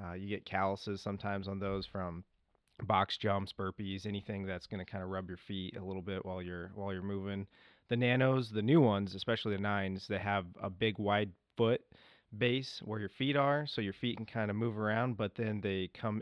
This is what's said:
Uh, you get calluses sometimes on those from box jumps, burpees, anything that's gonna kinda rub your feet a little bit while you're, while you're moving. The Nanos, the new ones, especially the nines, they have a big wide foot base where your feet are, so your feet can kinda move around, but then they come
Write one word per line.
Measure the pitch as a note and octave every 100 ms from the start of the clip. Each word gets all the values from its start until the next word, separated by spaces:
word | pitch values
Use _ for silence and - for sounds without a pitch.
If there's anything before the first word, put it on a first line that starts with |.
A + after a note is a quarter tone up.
Uh, | F2+
you | F2+ G2+
get | G#2 -
calluses | F#2+ F#2+ G2 - G2
sometimes | G#2 G2 G#2 G2+ F#2+
on | G2
those | G2 G2 F#2
from | G2 F2+ E2+ - _ _ _ _ -
box | G2+ G2 G2 -
jumps, | G#2 G2 G2
burpees, | - F#2+ F#2 G2+ F#2+ G#2
anything | G2+ - G2 F#2+
that's | F2+ -
gonna | G2+ F2+
kinda | G2+ F#2
rub | F#2+ F2+
your | F2
feet | - G2 F2+ -
a |
little | F#2+ F#2+
bit | F2+ F#2+ F#2
while | F#2
you're, | F2 F2 F2 G2+
while | G2
you're | F#2
moving. | G2 G2 G2 G2 G2 - - _ _
The | A#2+
Nanos, | B2 B2 C3 C3 A#2
the | G#2+
new | G#2+ D#3+
ones, | B2 G2+ G2 F#2+
especially | - A2+ A2 G2
the |
nines, | G#2 G2+ F#2+ F#2+ -
they | G2
have | G2+ G2+ F2 -
a | G2+
big | F#2 A2 G2+
wide | G#2 G#2 G#2 F2 _ -
foot | A2+ B2 - - - - _ G#2
base | A#2+ C3 C3 -
where | G#2 G#2+
your | G2+
feet | - C3+ C#3+
are, | C#3 D3 D3
so | -
your | G2+
feet | - B2 A2
can | A2
kinda | A2+ G#2
move | G#2 A#2 G#2+
around, | G#2+ A2 B2+ G#2+
but | G#2 -
then | A2 G#2
they | G2 F#2+ F#2
come | - A2+ G#2+